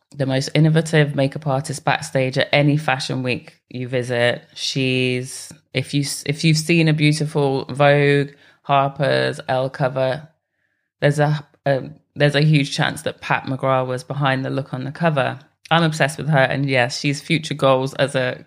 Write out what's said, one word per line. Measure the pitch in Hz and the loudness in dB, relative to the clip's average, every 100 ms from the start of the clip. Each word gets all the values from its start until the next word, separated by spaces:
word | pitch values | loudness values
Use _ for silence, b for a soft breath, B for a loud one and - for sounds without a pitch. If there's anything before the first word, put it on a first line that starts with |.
| _ 143 | _ -6
the | 135 | -2
most | 131 139 | -2 0
innovative | 151 156 156 165 160 147 | 2 4 4 2 2 2
makeup | 143 135 151 156 | 2 -2 -2 -4
artist | 131 143 135 | -2 -4 -4
backstage | - 131 151 135 131 127 | -2 -2 -2 -2 0 0
at | - | 0
any | 143 147 151 | 2 4 2
fashion | 156 131 - 131 | 0 -2 -2 -4
week | 127 123 - - - | -4 -6 -8 -20 -14
you | 127 123 | -10 -6
visit. | 131 123 120 120 120 - | -4 -2 0 0 0 -8
She's, | - - 143 131 127 127 127 131 - - - _ | -10 -6 -2 0 0 0 -2 -6 -12 -16 -20 _
if | - 131 | -6 -2
you, | 143 139 - - | -2 -2 -6 -6
if | 147 | -2
you've | 160 156 | 2 2
seen | 156 170 160 | 2 2 2
a | |
beautiful | 156 151 147 151 156 139 135 - | 4 2 2 0 0 0 -2 -4
Vogue, | 127 143 143 143 143 143 - b b | 2 4 4 4 2 0 -8 b b
Harper's, | - 139 139 139 135 131 131 139 - | 0 2 2 0 0 0 0 -4 -4
Elle | 131 135 | -2 -2
cover, | - 135 139 131 135 151 _ _ _ _ _ _ _ | -2 -2 0 -2 -4 -10 _ _ _ _ _ _ _
there's | 143 143 | 0 4
a, | 147 151 - _ - | 2 0 -4 _ -2
a, | 135 139 - _ | -2 -2 -16 _
there's | - 143 | 0 2
a | 143 | 4
huge | 151 151 139 | 4 4 2
chance | - 135 - | -2 -2 -2
that | - - | -6 -6
Pat | - 123 | -4 -4
McGrath | - 131 135 131 127 | -2 -4 0 0 -2
was | 127 | -6
behind | - 143 143 131 | -6 -2 -2 0
the | 131 | -2
look | 135 135 | -6 -6
on | 127 | -8
the | 135 | -8
cover. | 151 165 151 123 127 - _ - | -4 -2 0 -2 -4 -14 _ -2
I'm | 165 | 2
obsessed | 165 156 139 - | 2 0 -2 -2
with | 139 | 0
her, | 151 | 4
and | 131 131 139 | 4 2 0
yes, | 131 123 - | 2 0 0
she's | 147 139 | -4 -4
future | - 160 156 | -2 -2 -2
goals | 139 135 131 135 | 0 2 2 0
as | - 131 | -2 -2
a | 131 127 - | 0 -4 -4